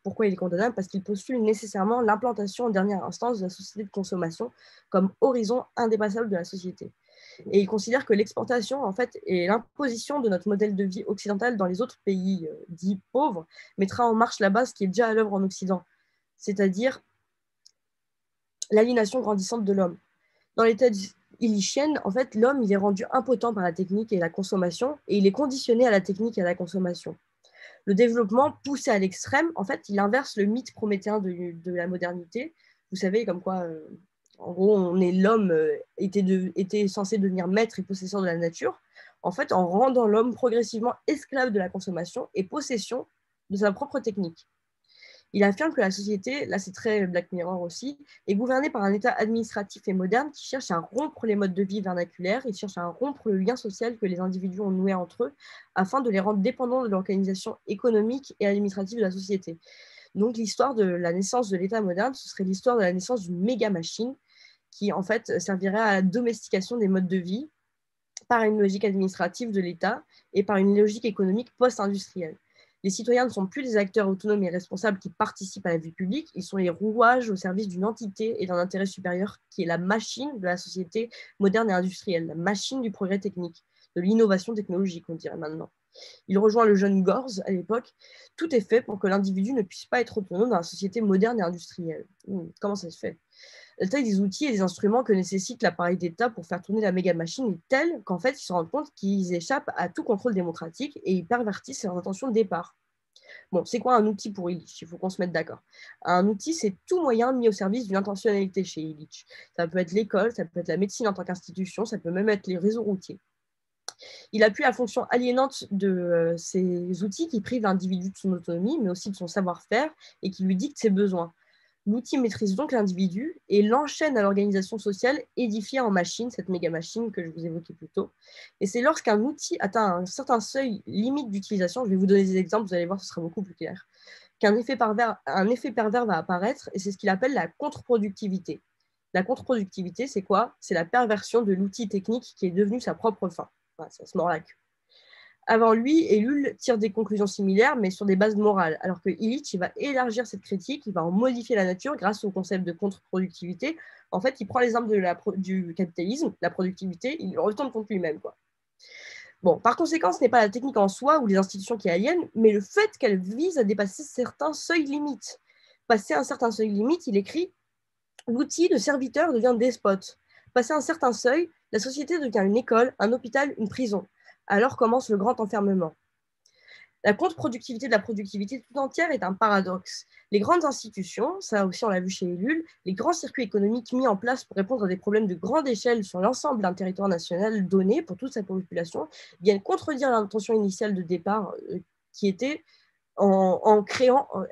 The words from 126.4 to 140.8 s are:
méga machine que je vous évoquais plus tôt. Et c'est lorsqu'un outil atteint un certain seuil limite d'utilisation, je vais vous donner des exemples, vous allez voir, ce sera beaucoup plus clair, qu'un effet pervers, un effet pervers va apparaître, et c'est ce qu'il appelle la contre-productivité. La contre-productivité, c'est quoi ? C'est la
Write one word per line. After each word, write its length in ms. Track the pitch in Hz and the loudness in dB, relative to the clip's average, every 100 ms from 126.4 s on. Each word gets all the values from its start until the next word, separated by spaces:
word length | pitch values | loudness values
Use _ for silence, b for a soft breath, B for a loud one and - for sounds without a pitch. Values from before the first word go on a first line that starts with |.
| 190 | -6
méga 220 | 175 165 | -2 -2
machine 420 | 165 165 220 233 | -4 -6 -6 -6
que 100 | 196 | -6
je 80 | 165 | -10
vous 160 | 160 165 | -8 -8
évoquais 280 | 160 - | -8 -12
plus 160 | 165 160 | -20 -8
tôt. 220 | - 196 _ B B B B | -6 -6 _ B B B B
Et 60 | 196 | -4
c'est 140 | 240 | 0
lorsqu'un 380 | 262 320 - 208 | 2 2 2 2
outil 380 | 254 302 - 339 | 2 -4 -6 -4
atteint 380 | 196 226 202 175 | -2 0 0 0
un 80 | 180 | -4
certain 340 | - 262 233 | -8 0 0
seuil 420 | 196 269 269 208 - | 0 -4 -4 -6 -6
limite 420 | 196 240 285 240 | -2 0 -2 -4
d'utilisation, 540 | 196 - 208 180 254 | -6 -4 -2 0 -2
je 60 | 233 | 0
vais 80 | 190 | 2
vous 80 | 190 | 6
donner 180 | 196 | 6
des 140 | 190 185 | 6 2
exemples, 300 | 175 214 202 | 0 -2 -2
vous 60 | |
allez 120 | 175 170 | -2 -2
voir, 160 | 196 | -4
ce 60 | - | -8
sera 140 | - | -8
beaucoup 200 | 165 214 | -8 -8
plus 120 | 190 | -10
clair, 340 | - 160 185 - B B B B - | -8 -10 -10 -18 B B B B 0
qu'un 160 | 208 214 | 4 4
effet 220 | 240 262 | 2 0
pervers, 400 | 220 214 233 208 - | 0 2 0 -2 -4
un 240 | 175 196 | 0 2
effet 220 | 247 285 | 0 -2
pervers 340 | 226 214 240 226 | 0 2 2 0
va 120 | 165 | -2
apparaître, 520 | 165 180 208 - - | 0 -2 -2 -4 -8
et 60 | 196 | -8
c'est 120 | 196 | -6
ce 60 | 190 | -2
qu'il 120 | 196 | 0
appelle 240 | 190 254 | 2 2
la 140 | 247 165 | 0 -4
contre-productivité. 1160 | - 294 - - 233 202 190 208 190 - - _ _ _ _ _ | -4 -8 -6 0 2 2 -4 -6 -6 -6 -12 _ _ _ _ _
La 100 | 180 | -2
contre-productivité, 840 | 190 254 - 240 196 - 180 180 269 | 0 -4 -2 -2 -2 -6 -10 -6 -6
c'est 160 | 202 | -4
quoi ? 320 | 190 196 233 _ | 0 2 2 _
C'est 140 | - | -4
la 120 | 175 | -2